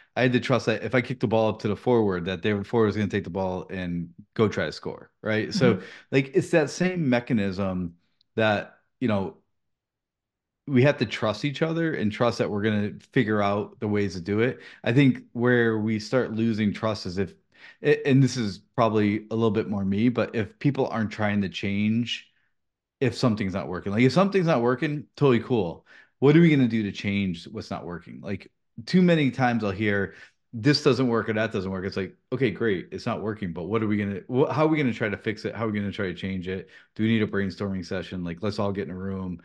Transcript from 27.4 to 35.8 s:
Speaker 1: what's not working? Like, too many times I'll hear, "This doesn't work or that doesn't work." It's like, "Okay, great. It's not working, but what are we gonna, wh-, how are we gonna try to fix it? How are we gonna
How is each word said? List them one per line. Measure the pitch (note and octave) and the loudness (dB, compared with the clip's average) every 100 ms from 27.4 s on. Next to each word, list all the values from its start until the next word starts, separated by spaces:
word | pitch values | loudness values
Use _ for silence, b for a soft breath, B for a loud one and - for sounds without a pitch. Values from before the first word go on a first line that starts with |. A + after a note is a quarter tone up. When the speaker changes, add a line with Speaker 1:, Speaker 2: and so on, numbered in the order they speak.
| A2 | -10
Speaker 1:
what's | G#2 - | -12 -10
not | F#2+ | -10
working? | D2+ F2 - B1 | -8 -12 -14 -16
Like, | G2 G2+ - _ _ - A2 | -10 -10 -10 _ _ -16 0
too | F#3 | 4
many | F3 E3 C3+ | 4 4 2
times | B2 B2+ A#2 | 2 0 2
I'll | G#2 | -2
hear, | G2 G#2+ G2+ F#2+ B B _ _ | -2 0 0 -2 B B _ _
"This | A#2 B2 D3 | -2 2 4
doesn't | D3 A#2+ B2+ | 4 4 2
work | A2+ G#2+ | 0 0
or | |
that | G#2+ A2 | -2 -2
doesn't | G#2 F#2 | -2 -4
work." | F#2 | -4
It's | F#2+ G2+ | -6 -6
like, | F#2 - - | -8 -10 -10
"Okay, | B2+ B2 | -2 -2
great. | F2 A2+ F2+ - | 0 -2 -2 -4
It's | - A#2 | -8 -6
not | E2 | -4
working, | G2+ G2+ F#2+ | -6 -6 -8
but | D#2+ | -6
what | E2+ A2+ | -4 -2
are | G#2+ | 0
we | G#2 | -2
gonna, | G2+ G2 - | -2 -6 -4
wh-, | B2+ D3 | 0 0
how | B2+ | 2
are | D#3 | 2
we | D#3 | 2
gonna | C3 | 0
try | G2+ A2 | -2 -4
to | G2 | -4
fix | A2+ G2+ | -6 -6
it? | G#2+ | -8
How | G#2 A2+ | -6 -4
are | |
we | |
gonna | G#2 | -4